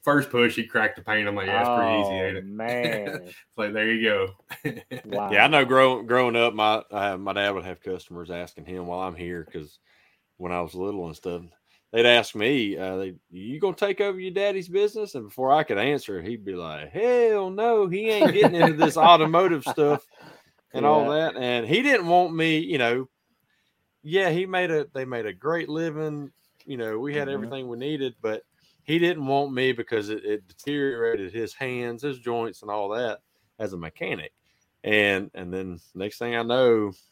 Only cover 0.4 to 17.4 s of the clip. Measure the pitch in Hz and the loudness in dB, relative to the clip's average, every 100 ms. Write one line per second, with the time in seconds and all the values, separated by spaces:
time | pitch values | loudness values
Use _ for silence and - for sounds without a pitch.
0.4 | 120 117 110 117 107 - 104 107 101 101 | 2 2 -4 0 0 -2 -2 0 0 -2
1.4 | 95 107 120 120 117 110 101 95 95 95 | -2 0 2 2 2 2 0 -2 -4 -4
2.4 | 95 104 113 123 120 110 101 92 90 - | -10 -8 -4 -2 -2 -4 -6 -10 -12 -20
3.4 | _ - 107 107 110 113 110 101 95 - | _ -6 -4 -2 0 2 2 2 -2 -6
4.4 | _ - 151 120 - 131 107 120 104 101 | _ -10 -8 -10 -14 -16 -8 -6 0 4
5.4 | 127 151 127 131 131 127 117 123 127 117 | 6 6 4 6 6 4 0 2 4 4
6.4 | 117 107 107 110 - 101 101 92 98 98 | 2 2 2 2 -2 -4 -2 -2 -4 0
7.4 | 101 98 90 87 - 92 - 87 85 87 | 0 -2 -8 -12 -8 -10 -10 -16 -12 -10
8.4 | 87 - 87 90 87 87 92 87 87 87 | -12 -14 -12 -10 -8 -6 -6 -8 -8 -8
9.4 | 80 85 73 _ _ _ _ _ _ _ | -10 -12 -14 _ _ _ _ _ _ _
10.4 | 90 87 82 90 95 104 85 78 92 87 | -6 -6 -6 -6 -6 -6 -10 -10 -8 -8
11.4 | 87 _ _ _ _ 113 120 120 104 110 | -12 _ _ _ _ 4 6 6 4 -2
12.4 | 110 143 104 95 92 92 95 87 _ 90 | 0 2 0 -2 -4 -6 -6 -10 _ -16
13.4 | 104 147 196 165 202 190 202 185 185 180 | -12 -4 -4 -2 -4 0 -2 -4 -6 -2
14.4 | 202 196 175 185 208 220 208 135 104 - | -2 -4 -4 0 0 -2 -8 -10 -12 -4
15.4 | 131 151 165 101 123 143 - 95 85 117 | 2 4 4 0 0 -2 -4 -8 -8 -10
16.4 | 98 92 82 76 76 151 233 247 233 214 | -8 -8 -8 -10 -10 -4 0 2 4 2